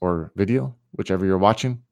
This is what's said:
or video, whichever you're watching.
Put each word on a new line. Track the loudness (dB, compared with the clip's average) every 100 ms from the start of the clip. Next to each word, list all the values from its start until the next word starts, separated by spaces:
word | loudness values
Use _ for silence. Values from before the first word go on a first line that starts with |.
or | -2 -2 -4 -2
video, | 0 0 -2 -10 _
whichever | -8 -4 0 2
you're | 4
watching. | 4 2 -2 -6 _